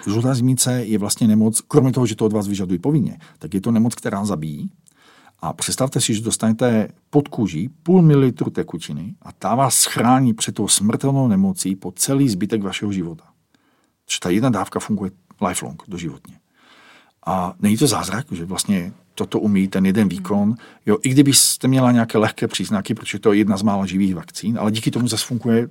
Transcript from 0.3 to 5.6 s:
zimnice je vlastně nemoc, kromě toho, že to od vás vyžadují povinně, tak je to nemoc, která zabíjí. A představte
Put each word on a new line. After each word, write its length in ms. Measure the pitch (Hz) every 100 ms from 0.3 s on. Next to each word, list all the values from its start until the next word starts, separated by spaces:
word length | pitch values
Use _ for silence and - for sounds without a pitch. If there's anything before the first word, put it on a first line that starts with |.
zimnice 500 | 131 127 127 127 123 107
je 120 | 107
vlastně 300 | 101 - 117
nemoc, 340 | 107 110 110
kromě 300 | - 147 135
toho, 140 | 131 120
že 100 | 110
to 100 | 110
od 80 |
vás 140 | 107 101
vyžadují 320 | 98 92 90
povinně, 380 | 135 151 - - - _
tak 140 | 80
je 80 | 98
to 100 | 117
nemoc, 240 | 113 117 -
která 300 | 123 101 104
zabíjí. 460 | 85 78 73 190 - _ _ _ _ _ _
A 140 | 80
představte 480 | -